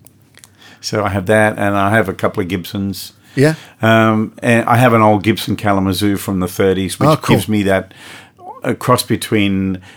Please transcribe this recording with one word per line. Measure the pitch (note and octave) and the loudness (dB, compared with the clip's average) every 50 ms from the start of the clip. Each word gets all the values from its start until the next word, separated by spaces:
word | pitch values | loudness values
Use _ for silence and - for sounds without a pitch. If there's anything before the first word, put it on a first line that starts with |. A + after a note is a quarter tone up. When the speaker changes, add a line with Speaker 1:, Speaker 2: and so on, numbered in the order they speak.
| _ _ _ _ _ _ _ - - _ _ _ - - - _ | _ _ _ _ _ _ _ -20 -20 _ _ _ -20 -20 -20 _
Speaker 1:
So | - - A2 G#2+ G#2 | -10 -6 -4 -2 -2
I | G2+ | -2
have | F#2+ G2+ F2+ | -2 -2 0
that, | G#2 A2 G#2+ G#2+ G#2+ - G#2 | 2 2 4 4 2 0 -2
and | G#2 G2+ G2+ | -2 -2 0
I | G2+ G2 G2 | 0 0 2
have | A2 A2+ F#2+ F#2+ | 2 2 0 0
a | F2+ | -4
couple | - - G2 - G#2+ | -4 -4 -4 -2 -2
of | G2 E2+ | -4 -4
Gibsons. | G2 F2 E2+ - - G2+ G2 G2 F2+ - - - _ _ _ - - | -4 -6 -6 -8 -8 -6 -6 -6 -8 -10 -12 -16 _ _ _ -8 -2
Speaker 2:
Yeah. | C3+ C#3 D#3 D#3+ - - - - - | 2 2 2 2 -2 -10 -20 -8 -2
Speaker 1:
Um, | A2+ A2 A2+ A2+ A2 A2 A2 G#2+ A2 - - - | 2 2 4 4 4 2 2 0 -2 -4 -8 -6
and | - B2 A#2 A2+ - | 0 0 2 2 2
I | - A#2 | 2 2
have | A#2 C3 A#2+ A2+ | 4 4 4 4
an | A2+ | 4
old | A2 G#2+ G#2 G2 | 4 4 2 2
Gibson | F2+ A2 G#2 - - - G2+ | 2 0 -2 -2 -2 -6 -6
Kalamazoo | - - G#2 G2 G2 F#2+ G2 F#2 F2+ G#2 G2+ G2 | -4 -2 0 0 0 0 -2 -2 0 0 -2 -2
from | F2+ - G2+ G2 F2+ | -2 -4 -4 -4 -4
the | F2+ F2+ | -4 -4
thirties, | - - G2 F#2+ F#2 F#2+ F#2+ F2 - - | -2 0 2 2 2 0 -2 -6 -4 0
which | B2+ D3+ | 2 2
Speaker 2:
Oh, | D#3 | 2
cool. | - - - A#2 | 0 0 0 0
Speaker 1:
gives | A2 G2 - | 0 0 -2
me | G#2+ G#2 G2 | -2 0 0
that, | G2 F#2+ F#2+ - - - - - - - - - _ _ _ - - - - - | 0 0 0 -2 -6 -18 -20 -20 -20 -20 -20 -20 _ _ _ -20 -18 -16 -8 -4
a | C3 A#2 | -4 -4
cross | - - - B2 - | -2 0 0 0 0
between | - - A2+ F#2 - - A2+ G#2+ G2+ G2+ G2 F#2+ F#2+ F#2+ F#2 F#2 - - - | 2 -2 -4 -4 -2 -2 0 0 0 0 0 -2 -2 -4 -4 -6 -10 -18 -18